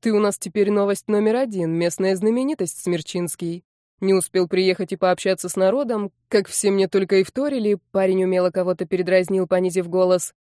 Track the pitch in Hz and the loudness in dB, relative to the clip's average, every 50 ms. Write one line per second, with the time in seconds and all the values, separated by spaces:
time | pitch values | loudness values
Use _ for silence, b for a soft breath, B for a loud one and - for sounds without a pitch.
0 | - 226 220 208 208 202 202 - - 196 - 214 202 196 214 202 202 202 202 196 | 0 0 2 2 2 0 -2 -4 -8 -6 0 0 2 2 2 0 2 0 -2 -4
1 | - - 214 208 214 214 226 247 269 247 208 190 170 160 165 165 170 170 170 - | -2 -2 0 0 2 2 2 0 -2 -2 -2 -4 -2 -2 0 0 0 -2 -2 0
2 | 185 190 190 185 185 214 226 247 262 277 311 - 190 170 - - - 180 175 165 | 0 0 0 2 0 0 0 0 0 -2 -2 -4 -4 -4 -4 -4 -2 -2 -2 -4
3 | 156 - - 185 175 170 - - 180 170 170 175 _ _ _ _ _ _ _ _ | -4 -6 -6 -6 -4 -4 -6 -6 -6 -8 -8 -8 _ _ _ _ _ _ _ _
4 | - 190 196 190 180 - _ 185 185 165 - 180 190 185 185 - 185 175 196 180 | 0 2 2 2 0 0 _ 0 0 0 0 0 2 2 2 0 -2 -6 -4 0
5 | - 185 180 - - 196 190 - - 185 - 196 185 190 208 269 285 233 240 214 | 2 0 0 2 0 -2 -2 -2 -4 -6 -2 2 2 2 2 2 -2 -2 -2 -4
6 | 208 196 _ _ _ _ - 208 196 - - - - 202 196 196 190 180 - 196 | -4 -6 _ _ _ _ 0 0 0 0 -4 0 0 2 2 2 2 2 2 0
7 | 190 175 202 190 190 - _ 254 269 294 285 254 220 208 202 190 _ _ _ 196 | 0 2 2 2 2 2 _ -4 -2 -2 -2 -2 0 0 -2 -2 _ _ _ 0
8 | 190 190 190 190 185 185 185 180 180 180 170 190 180 180 185 170 185 160 - 175 | 2 2 2 2 0 2 2 2 0 0 0 0 -2 -2 -2 -2 -2 -4 -2 -2
9 | 180 165 185 185 185 165 196 190 185 170 185 180 180 185 170 185 180 175 170 185 | 0 2 2 2 2 2 0 -2 0 0 0 0 0 0 0 -2 -4 -2 0 2
10 | 185 180 185 180 - - _ _ _ | 2 4 2 2 0 -4 _ _ _